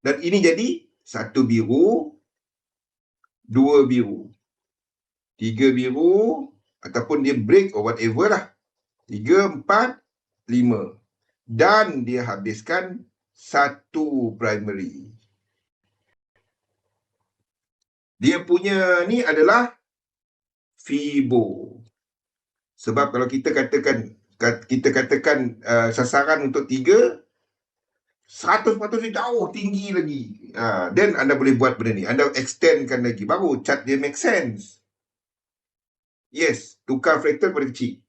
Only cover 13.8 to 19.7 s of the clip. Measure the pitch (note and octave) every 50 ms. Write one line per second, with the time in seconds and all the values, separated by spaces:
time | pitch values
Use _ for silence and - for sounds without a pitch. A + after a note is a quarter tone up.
13.8 | _ _ - D#3+ D#3 D3+ C#3 C3 A#2+ A2 G2 - A#2 G#2+ G#2+ G2+ G#2 G#2 G2 F#2+
14.8 | F#2 E2 - C#2 - - - _ _ _ _ _ _ _ _ _ _ _ _ _
15.8 | _ _ _ _ _ _ _ _ _ _ _ _ _ _ _ _ _ _ _ _
16.8 | _ _ _ _ _ _ _ _ _ _ _ _ _ _ _ _ _ _ _ _
17.8 | _ _ _ _ _ _ _ _ G#2 C3+ E3+ F3 F3 E3+ F3 F3+ F#3 G3+ G3 F#3+
18.8 | F#3 F3+ F3+ F3 F3 G3 A#3 B3 A#3+ - D3+ D#3 D#3 F#3 G#3+ A#3+ B3 A#3+